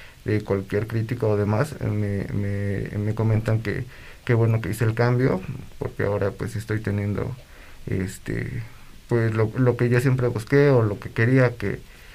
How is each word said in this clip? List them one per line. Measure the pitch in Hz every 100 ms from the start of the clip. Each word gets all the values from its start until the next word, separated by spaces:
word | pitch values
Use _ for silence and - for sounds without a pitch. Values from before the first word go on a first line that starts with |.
| - -
de | - 107
cualquier | 104 98 98 101 113
crítico | 113 110 117 110
o | 104
demás, | 104 107 151 -
eh, | 107
me, | 104 104 101 -
me, | 101 101 101 101 98 107 104
me | 104
comentan | 107 110 107 107 110
que, | 107 101 - - - -
qué | -
bueno | 117 113 113
que | 110
hice | 107
el | 113
cambio, | 113 120 123 131 185 - - - -
porque | - -
ahora, | 104 101 101
pues, | 101 104 104
estoy | 104 110
teniendo, | 110 101 101 101 127 131 - - - - -
este, | 98 95 - - 110 113 120 113 - - - -
pues, | 120 113
lo, | 110 110 117
lo | 123 117
que | 123
yo | 123
siempre | 135 127 123
busqué | 110 - 139 143
o | 131
lo | 107 101
que | -
quería, | - 113 131 123 120
que, | 101 - - - -